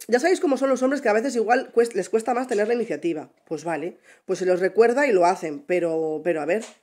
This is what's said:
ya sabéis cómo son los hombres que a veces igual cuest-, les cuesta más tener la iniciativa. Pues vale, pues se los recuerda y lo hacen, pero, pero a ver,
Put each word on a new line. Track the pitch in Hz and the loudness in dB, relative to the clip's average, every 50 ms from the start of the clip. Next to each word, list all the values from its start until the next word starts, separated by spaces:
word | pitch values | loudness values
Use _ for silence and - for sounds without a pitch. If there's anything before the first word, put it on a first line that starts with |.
| - | -2
ya | - 220 - | 0 0 2
sabéis | 311 359 370 - | 2 2 2 2
cómo | 359 294 262 | 2 0 0
son | 262 269 269 | 0 0 0
los | 262 247 254 | 0 2 0
hombres | 262 285 277 | 0 0 0
que | 269 220 | 0 0
a | 208 | 0
veces | 226 233 277 240 | 0 0 -2 -2
igual | 240 208 214 247 262 254 - - | -2 0 2 2 0 0 0 0
cuest-, | 233 233 233 - | 2 2 2 0
les | 190 180 - | -4 -2 -2
cuesta | - 220 220 262 240 | -2 -2 0 -2 -2
más | 247 262 | -2 -2
tener | - - 202 214 220 | -2 -2 0 0 0
la | 240 | -2
iniciativa. | 240 220 - 160 139 175 170 156 151 127 - _ _ _ | -2 -2 -4 -6 -4 -4 -4 -4 -6 -8 -14 _ _ _
Pues | - 165 143 147 | -10 -10 -8 -6
vale, | 170 165 143 156 180 - _ _ - - _ _ | -6 -6 -6 -6 -8 -12 _ _ -20 -20 _ _
pues | - 185 170 | -6 -4 -2
se | 185 | 0
los | 185 180 175 | 0 2 2
recuerda | 190 180 - 202 233 233 240 277 294 | 0 2 4 4 4 4 4 2 2
y | 269 | 2
lo | 208 180 170 | 4 4 4
hacen, | 175 185 180 175 156 147 143 - | 4 2 0 -4 -8 -8 -10 -4
pero, | - 180 175 170 165 160 160 160 156 156 151 151 | -2 -2 0 0 0 -2 -2 -2 -2 -4 -2 -2
pero | 180 165 151 | -2 -2 -2
a | 147 | -2
ver, | 156 185 220 233 - - _ | -2 -2 -2 -4 -8 -16 _